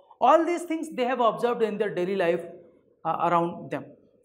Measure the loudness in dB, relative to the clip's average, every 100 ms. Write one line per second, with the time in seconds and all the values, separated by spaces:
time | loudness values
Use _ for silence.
0 | -20 2 6 6 4 -2 -4 -6 -6 -4
1 | -2 2 0 2 0 0 -2 -2 -2 -2
2 | -2 0 0 0 -4 -16 -20 _ _ _
3 | -6 -2 2 2 0 -6 -10 -10 -10 -20
4 | _ _